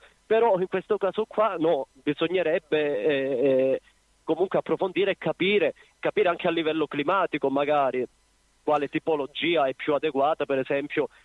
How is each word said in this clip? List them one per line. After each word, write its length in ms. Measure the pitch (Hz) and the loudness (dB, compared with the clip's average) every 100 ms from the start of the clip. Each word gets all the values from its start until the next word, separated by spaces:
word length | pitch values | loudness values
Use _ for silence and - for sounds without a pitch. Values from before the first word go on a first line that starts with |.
| - _ _ | -8 _ _
però 320 | 220 233 185 | 2 4 2
in 80 | 185 | 0
questo 300 | 185 - 208 | -4 -2 -2
caso 260 | 190 208 220 | -2 -2 -4
qua 280 | - 214 175 | 0 0 2
no, 280 | 160 147 - | 0 0 -2
bisognerebbe, 1120 | - 147 147 165 185 156 185 - 156 147 143 | -6 -6 -2 -2 0 0 -2 0 0 0 0
eh, 440 | 151 139 135 123 139 | 0 0 0 0 2
eh, 320 | 131 131 127 - _ _ _ | 4 2 0 -6 _ _ _
comunque 340 | - 160 190 165 | -4 -2 0 -2
approfondire 540 | - 160 190 180 196 | -2 -2 -2 0 -2
e 40 | 170 | -2
capire, 580 | 165 - 185 202 147 - - _ | -4 -2 0 2 0 -2 -18 _
capire 280 | 160 - 190 | -4 0 0
anche 200 | 170 180 | 0 -2
a 20 | |
livello 360 | 165 156 156 147 | 0 0 -2 -2
climatico 600 | 143 147 190 170 151 139 | -2 0 0 0 -2 -2
magari 560 | 139 143 147 135 123 120 _ _ _ _ _ | 0 0 2 2 -2 -6 _ _ _ _ _
quale 260 | - 147 139 | 0 0 0
tipologia 760 | 156 - 151 135 - 156 165 135 | -4 -2 -2 -4 -4 0 2 0
è 60 | |
più 220 | 127 - | -2 -2
adeguata, 500 | 143 156 135 143 160 | 0 0 0 0 0
per 140 | 143 135 | -2 -2
esempio, 500 | 131 139 143 156 135 - | 0 -4 -2 -4 -4 -8